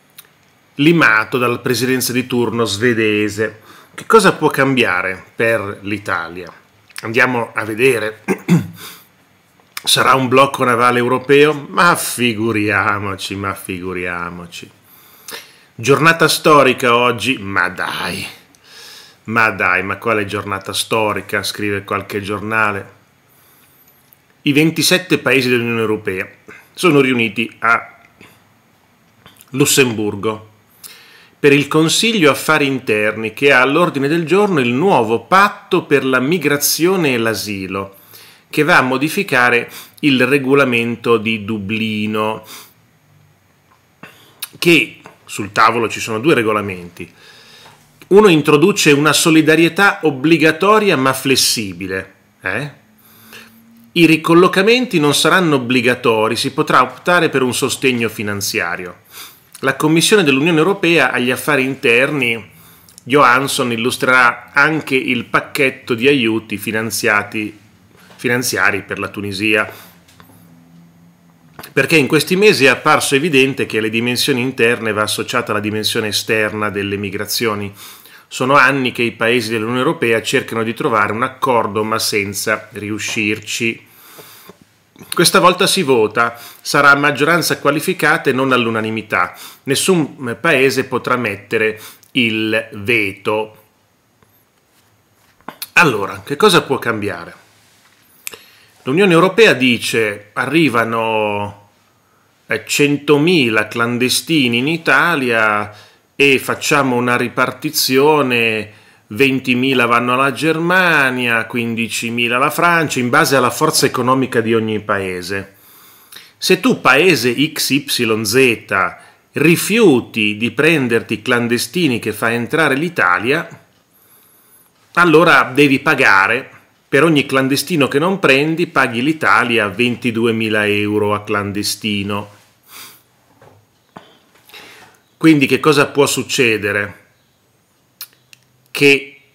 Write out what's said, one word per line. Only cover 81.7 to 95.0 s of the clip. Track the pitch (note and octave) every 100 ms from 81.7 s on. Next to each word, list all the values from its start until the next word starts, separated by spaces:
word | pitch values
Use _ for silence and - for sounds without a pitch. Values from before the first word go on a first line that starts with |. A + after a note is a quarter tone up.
| G#2 G#2+
ma | A2
senza | - G#2+ G2 G2 - G#2+ -
riuscirci. | G2+ G#2 G#2+ - - G#2 G#2 - - A#2 A2+ _ - - - - - - - _ _ _ _ -
Questa | - E3+ G3
volta | F3 - G3
si | G3
vota, | C#3 B2 G#2+ A#2 A#2 - - -
sarà | - D3 C#3+
a | C#3
maggioranza | D3 C3 D3 E3+ - C#3
qualificata | C#3+ D3 F#3 F3 D3+ D#3+ D#3
e |
non | B2+ C3+
all'unanimità. | B2+ A#2 A2+ A2 A2 G#2 G2+ F2 - - -
Nessun | - C3+ - F3+ C#3 - B2+ A2+
paese | E3+ C#3 C3+ A#2+
potrà | - A#2+ - B2
mettere | A2+ G2+ - A2+ A2 G#2+ - - _
il | C3 A#2 A2 A2 A2 A2+
veto. | G#2 G2+ A#2 G2+ G2 A2+ G#2+ G#2+ - _ _ _ _ _ _ _ _ _ _ _ _ _ _